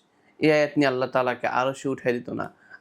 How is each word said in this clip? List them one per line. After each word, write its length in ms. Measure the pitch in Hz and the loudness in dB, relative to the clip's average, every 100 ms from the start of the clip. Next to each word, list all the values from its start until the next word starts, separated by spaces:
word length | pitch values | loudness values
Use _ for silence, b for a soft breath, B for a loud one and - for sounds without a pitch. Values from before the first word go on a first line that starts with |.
| _ b b b | _ b b b
এই 120 | 151 | 2
আয়াত 200 | 151 147 147 | 4 2 2
নিয়ে 100 | 139 | 2
আল্লাহ 220 | 127 127 | 2 0
তাআলাকে 380 | 131 127 120 123 | 0 0 -2 -2
আরশে 420 | 123 131 135 135 | -2 -2 -2 -6
উঠাই 240 | 131 127 | -4 -2
দিত 160 | 120 - | -2 -4
না, 240 | 113 - B B B | -8 -8 B B B